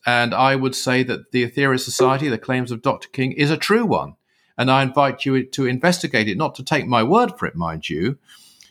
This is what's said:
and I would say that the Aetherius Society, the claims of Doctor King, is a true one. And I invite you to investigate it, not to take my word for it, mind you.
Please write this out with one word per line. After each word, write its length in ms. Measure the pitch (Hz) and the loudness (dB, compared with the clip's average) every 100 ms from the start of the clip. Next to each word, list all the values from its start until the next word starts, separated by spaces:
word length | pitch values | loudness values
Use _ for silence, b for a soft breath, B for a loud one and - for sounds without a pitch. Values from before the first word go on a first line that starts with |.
| - | 0
and 280 | 120 120 | 0 0
I 200 | 117 131 | 2 2
would 220 | 135 131 127 | 2 -2 -4
say 260 | - 127 | 0 0
that 300 | 127 90 - | 0 -4 -4
the 120 | 127 | -2
Aetherius 400 | 120 - 139 131 | -2 0 0 0
Society, 440 | 127 113 131 135 147 | -2 2 2 2 -2
the 100 | 110 | -4
claims 320 | - 127 120 | -2 -4 -2
of 120 | 117 | -4
Doctor 260 | 143 113 - | -2 -4 -6
King, 240 | - 131 | -4 -4
is 180 | 131 147 | 0 0
a 60 | 156 | 0
true 300 | - 214 226 | 0 0 2
one. 280 | 101 71 - _ _ _ - | 0 -2 -12 _ _ _ -2
And 120 | 127 | 2
I 120 | 131 | 2
invite 440 | 135 131 143 139 139 | 2 2 0 0 -2
you 180 | 131 | 0
to 220 | 127 - 127 | -2 -2 -2
investigate 600 | 127 170 175 - 120 107 | 0 0 0 0 0 0
it, 100 | 95 | -2
not 160 | 151 | -4
to 80 | - | -6
take 240 | 131 151 120 | -2 -2 0
my 160 | 120 | 2
word 300 | 113 208 240 - | 4 4 2 -2
for 100 | 80 | -6
it, 100 | 82 | -4
mind 340 | 85 82 - | -6 -6 -6
you. 280 | 73 101 143 b b b b b | -2 -2 -4 b b b b b